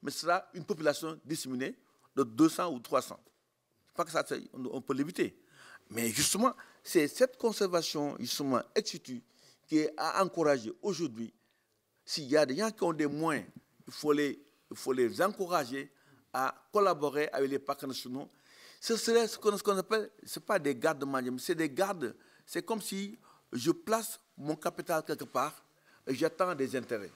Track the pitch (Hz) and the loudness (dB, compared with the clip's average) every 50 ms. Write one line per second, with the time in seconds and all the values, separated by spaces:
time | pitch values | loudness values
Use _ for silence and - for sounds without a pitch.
0 | - - 135 - - 160 175 185 - - - 185 151 - 208 156 160 151 143 - | -8 -8 -8 -4 0 2 2 2 0 -6 -12 -14 -6 -6 -6 0 2 2 2 2
1 | 160 160 160 156 _ 123 156 156 - 131 131 123 131 - - _ _ _ _ _ | -2 -8 -8 -10 _ -8 -6 -6 -4 -6 -4 -4 -4 -4 -6 _ _ _ _ _
2 | _ _ _ - 135 120 110 113 156 160 156 - 180 180 151 123 113 - 147 131 | _ _ _ 2 2 2 6 6 6 6 6 2 -2 -2 -2 -6 -6 0 0 0
3 | 123 - 90 - _ _ _ _ _ _ _ _ _ _ _ _ _ _ _ - | 0 0 -12 -16 _ _ _ _ _ _ _ _ _ _ _ _ _ _ _ -4
4 | 170 165 156 160 143 - - - - - - - 131 123 - 135 127 - 139 131 | -4 0 0 -2 0 0 -4 -6 -6 -10 -12 -10 -8 -6 -6 -8 -2 -2 0 0
5 | 143 156 - - - 104 - - _ _ _ - - - - - _ _ - 110 | 0 -2 0 -2 -2 -2 -2 -10 _ _ _ -20 -20 -20 -20 -20 _ _ -6 -2
6 | 233 - 220 - - - - 190 226 262 247 - - - - _ _ - - 175 | 0 0 2 2 2 2 2 4 2 2 2 0 -14 -20 -20 _ _ 2 4 4
7 | 151 143 - - 247 262 - - - 233 214 - 208 190 175 175 160 - - 160 | 4 4 4 2 2 2 2 0 -2 0 2 2 0 2 2 2 0 0 -2 -2
8 | 147 147 139 - - 123 - - 151 139 131 117 - - _ - 214 - - 165 | -2 -2 -4 -6 -6 -6 -4 -2 0 2 2 2 2 2 _ 0 0 0 -6 -10
9 | _ - 131 120 - _ _ _ - - - _ _ _ 156 156 156 151 - - | _ -10 -12 -12 -12 _ _ _ -20 -20 -20 _ _ _ 2 2 4 2 0 -2
10 | - 160 - - 190 175 175 175 165 151 143 135 110 110 - - - 196 190 143 | -2 0 2 2 0 0 2 2 4 4 4 2 0 -6 -10 -4 -4 -4 -2 -2
11 | 170 143 113 110 117 110 _ _ _ _ _ _ _ _ _ _ _ _ _ _ | -4 -6 -4 -6 -10 -10 _ _ _ _ _ _ _ _ _ _ _ _ _ _
12 | _ - - - 151 127 135 156 151 131 131 151 214 226 214 - - 175 165 151 | _ -8 -8 -8 -4 2 4 4 4 4 2 -2 -2 -4 -2 0 0 0 2 2
13 | 151 143 143 147 160 160 156 123 98 - - - _ _ _ _ _ - - - | 0 0 0 0 0 0 0 -2 -4 -8 -16 -20 _ _ _ _ _ -18 -14 -4
14 | - 151 147 147 147 143 127 - - _ _ _ _ _ - - - 135 131 127 | 2 2 4 4 4 0 -2 -6 -12 _ _ _ _ _ -14 -10 -2 -2 2 2
15 | 123 117 104 - 170 196 208 - 196 170 180 170 143 117 127 139 139 147 _ _ | 2 2 2 2 0 0 0 -2 -6 -2 0 -2 -2 -2 -6 -8 -8 -10 _ _
16 | _ _ - _ _ _ _ 123 131 131 - - _ _ - 208 202 190 175 151 | _ _ -20 _ _ _ _ -2 -2 -2 -2 -6 _ _ 2 4 4 4 4 2
17 | 143 147 131 147 151 151 - 127 139 135 139 135 139 - 139 - - 139 127 - | 0 -2 0 0 -2 0 0 0 0 2 0 -2 -2 -4 -6 -6 -4 -8 -8 -8
18 | - 127 123 135 - - _ _ _ _ - - - - - - - - 233 214 | -8 -8 -8 -8 -10 -10 _ _ _ _ -20 -20 -20 -20 -20 -12 -4 -2 -2 0
19 | - - 226 233 233 214 - - - 214 208 190 - 208 202 190 185 - 214 220 | 2 4 4 4 4 4 -2 0 0 0 0 2 2 0 0 0 0 0 0 -2
20 | 208 - _ - - - - - - - 214 190 151 143 139 120 110 156 160 143 | -2 -4 _ -20 -16 -12 -12 -12 -2 0 0 2 2 2 0 2 2 0 0 2
21 | 139 139 139 131 127 127 127 127 - - 180 160 160 151 135 123 190 196 202 175 | -2 -2 -2 -2 -2 -2 -4 -6 -2 -4 0 0 0 -2 0 0 -2 -2 0 -4
22 | 143 110 - - - - _ _ _ - - 170 170 - 226 220 208 - - 196 | -4 -6 -6 -8 -20 -20 _ _ _ -8 -8 -8 -4 -2 -4 -4 -4 -6 -6 -6
23 | 202 202 220 - _ - - _ _ _ - 120 117 151 175 - - - 214 226 | -6 -6 -10 -14 _ -20 -20 _ _ _ -6 -2 2 2 0 0 0 0 0 0
24 | 220 - - - _ _ _ - 135 147 156 160 - 170 160 - 165 - 175 160 | 0 -4 -10 -12 _ _ _ -12 -6 -6 -6 -2 -2 -4 -4 -4 -4 -2 -2 -2
25 | 156 - 156 131 143 120 - 131 127 147 - - _ _ _ _ _ _ - _ | 0 -2 -6 -6 -6 -4 -2 -2 -2 -2 -4 -12 _ _ _ _ _ _ -20 _
26 | _ - 135 120 156 160 - - 185 180 175 143 135 123 117 131 117 104 120 107 | _ -4 -2 0 0 0 2 2 0 0 2 -2 -2 -2 -2 -4 -4 -2 -6 -6
27 | 101 87 - | -6 -8 -14